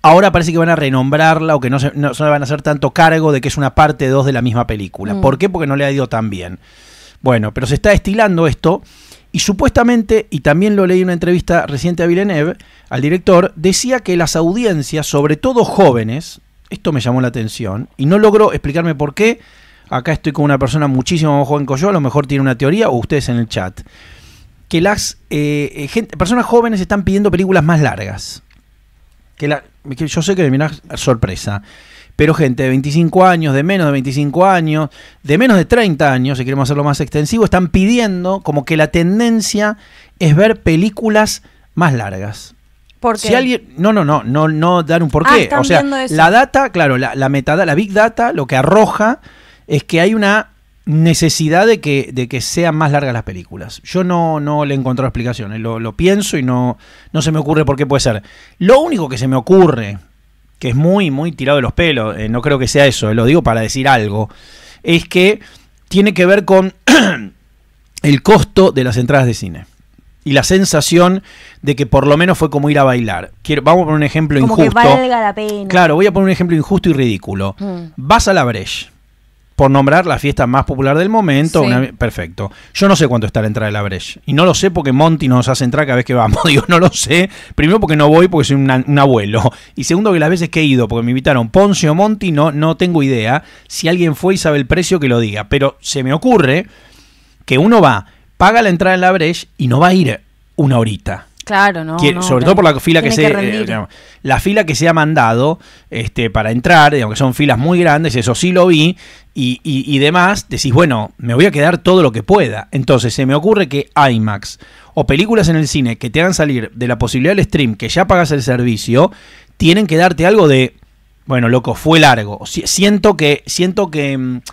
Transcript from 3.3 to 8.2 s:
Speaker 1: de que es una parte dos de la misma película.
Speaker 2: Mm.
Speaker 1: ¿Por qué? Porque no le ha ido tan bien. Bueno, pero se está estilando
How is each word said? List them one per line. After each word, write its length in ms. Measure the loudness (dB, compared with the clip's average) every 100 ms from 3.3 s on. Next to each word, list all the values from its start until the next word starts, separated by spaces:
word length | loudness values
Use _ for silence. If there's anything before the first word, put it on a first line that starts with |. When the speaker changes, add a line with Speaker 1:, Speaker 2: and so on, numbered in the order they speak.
Speaker 1:
de 80 | 0
que 80 | -2
es 80 | -2
una 180 | -2
parte 340 | 2 0 2 0
dos 180 | 0 0
de 60 |
la 100 | 0
misma 240 | -2 -2 -4
película. 480 | -6 -8 -10 -8
Speaker 2:
Mm. 60 | 0
Speaker 1:
¿Por 160 | 0 0
qué? 100 | -2
Porque 180 | -2 -4
no 100 | -2
le 100 | -2
ha 40 |
ido 180 | -2 -4
tan 180 | -4 -4
bien. 300 | -8 -12 -16 _ _ -20 -20 -20 -6
Bueno, 300 | 0 0 0
pero 120 | -4 -4
se 80 |
está 180 | 0 2
estilando 520 | 2 0 0